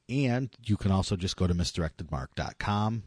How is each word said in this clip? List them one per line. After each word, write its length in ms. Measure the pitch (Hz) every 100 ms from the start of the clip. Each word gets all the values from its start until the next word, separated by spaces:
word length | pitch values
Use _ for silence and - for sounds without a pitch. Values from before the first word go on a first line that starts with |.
| -
And 400 | 135 131 123 123 -
you 140 | - 101
can 140 | 98
also 240 | 95 - 95
just 220 | 92 -
go 100 | 90
to 60 |
misdirected 580 | 87 87 - 80 - 76
mark 240 | 69 65 -
dot 240 | 71 -
com, 440 | 101 104 107 113